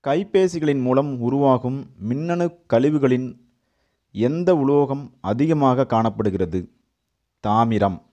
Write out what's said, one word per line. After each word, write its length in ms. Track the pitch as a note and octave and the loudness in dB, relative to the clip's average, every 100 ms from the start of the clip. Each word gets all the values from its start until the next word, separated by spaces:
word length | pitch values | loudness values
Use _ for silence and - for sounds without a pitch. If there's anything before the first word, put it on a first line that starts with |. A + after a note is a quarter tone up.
கைபேசிகளின் 760 | C#3 D#3 G3+ F#3+ F#3 E3+ D3+ C#3 | -2 -2 0 2 2 0 -2 0
மூலம் 380 | B2+ C3 D3 C3 | 2 0 0 -4
உருவாகும் 680 | A#2+ C#3 C#3 B2+ B2+ C3+ - - | -2 0 2 2 0 -8 -12 -12
மின்னணு 480 | G#2+ C3 E3 F3 F3 E3+ _ | -6 -6 -4 -2 -2 -6 _
கழிவுகளின் 760 | A#2 C#3 D3+ C3+ B2+ B2+ - _ _ _ _ _ _ _ | 2 2 2 0 0 -4 -14 _ _ _ _ _ _ _
எந்த 440 | - A#2+ D#3+ F3+ E3+ | -2 -2 0 2 2
உலோகம் 580 | C3+ C#3+ C#3 C3+ C#3 _ | 2 2 0 -4 -10 _
அதிகமாக 680 | F#2+ A2+ D#3 D#3 C3+ B2+ B2+ | -6 -2 0 2 2 2 2
காணப்படுகிறது? 840 | A2+ A2 G#2 G#2 F#2 F2+ F2+ E2+ _ _ _ _ _ _ _ | 0 0 -2 -2 -2 -4 -4 -8 _ _ _ _ _ _ _
தாமிரம். 720 | G#2 A2 A#2 A2 G2+ F2 _ | 0 2 2 2 0 -2 _